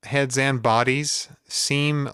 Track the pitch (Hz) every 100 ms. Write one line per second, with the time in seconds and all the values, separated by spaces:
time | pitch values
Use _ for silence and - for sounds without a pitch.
0 | - 143 139 127 135 131 117 113 120 131
1 | 147 - - - _ - - 143 147 147
2 | 135